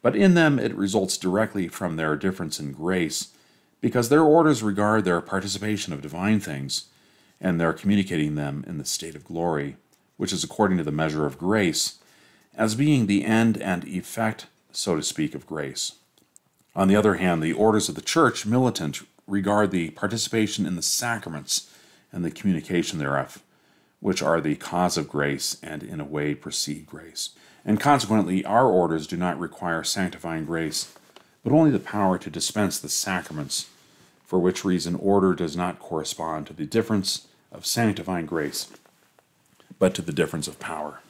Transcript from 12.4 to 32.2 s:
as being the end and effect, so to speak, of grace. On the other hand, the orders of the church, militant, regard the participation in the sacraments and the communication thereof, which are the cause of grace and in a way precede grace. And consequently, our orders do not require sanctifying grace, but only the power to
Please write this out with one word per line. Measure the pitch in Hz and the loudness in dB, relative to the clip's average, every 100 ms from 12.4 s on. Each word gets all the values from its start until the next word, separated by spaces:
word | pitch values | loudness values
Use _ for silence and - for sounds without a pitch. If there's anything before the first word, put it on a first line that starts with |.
| _ - | _ -2
as | 110 | -2
being | 110 147 143 101 | 2 2 4 4
the | 101 82 | 2 4
end | 110 117 95 | 4 4 2
and | 95 87 | -2 -4
effect, | - 90 - - 110 107 - _ _ | -4 -8 -8 -4 -4 -4 -16 _ _
so | - - 80 | -6 -2 -2
to | |
speak, | 73 - 76 71 | -2 -4 -4 -6
of | - | -10
grace. | 78 71 67 - - _ _ _ _ _ _ _ | -8 -8 -6 -8 -10 _ _ _ _ _ _ _
On | 85 95 | 0 4
the | 104 | 6
other | 104 85 | 6 4
hand, | 92 85 | 2 2
the | 80 | 0
orders | 78 107 107 101 | 4 4 4 0
of | 76 | -6
the | |
church, | - 165 135 - 104 | -2 4 4 2 0
militant, | 123 127 - 78 - - _ - | 2 2 0 -6 -6 -14 _ -4
regard | 101 95 104 101 | -2 2 2 2
the | 90 82 | 0 -4
participation | - 101 110 - 113 107 - 85 | -4 -4 -2 -2 0 0 0 -2
in | 87 | -2
the | |
sacraments | - - 120 113 90 76 - - - - _ _ _ | -2 -2 -2 -4 -6 -10 -4 -6 -6 -20 _ _ _
and | 92 85 | -4 -4
the | |
communication | - 101 82 - 87 80 82 | -2 0 0 0 -2 0 -4
thereof, | 69 69 65 - _ _ _ _ _ _ | -2 -2 -2 -12 _ _ _ _ _ _
which | 104 90 | -2 0
are | 73 82 | 0 0
the | 76 73 | 0 -4
cause | - 87 90 85 | -4 0 0 0
of | 76 | -4
grace | 73 71 71 - - | -2 -2 -2 -6 -8
and | - 78 | -10 -12
in | - 80 | -10 -10
a | 71 | -6
way | 76 73 71 | -4 -4 -4
precede | - - - 76 78 | -6 -6 -6 -8 -12
grace. | 76 82 - - _ - - | -18 -14 -10 -10 _ -20 -12
And | - 107 | -2 2
consequently, | 143 139 107 110 90 92 | 4 4 4 2 4 0
our | - 110 131 | 4 4 6
orders | 92 85 80 76 | 4 4 0 -4
do | 87 | -2
not | 90 76 | -2 -2
require | 87 - 87 82 | -8 -6 -4 -2
sanctifying | 78 101 90 - 82 82 | -2 -2 -4 -4 -8 -6
grace, | 78 82 78 - - - _ - _ _ | -4 -4 -4 -6 -8 -16 _ -20 _ _
but | - | 2
only | 151 156 | 6 6
the | 110 | 4
power | - 104 98 | -2 0 2
to | 90 | 0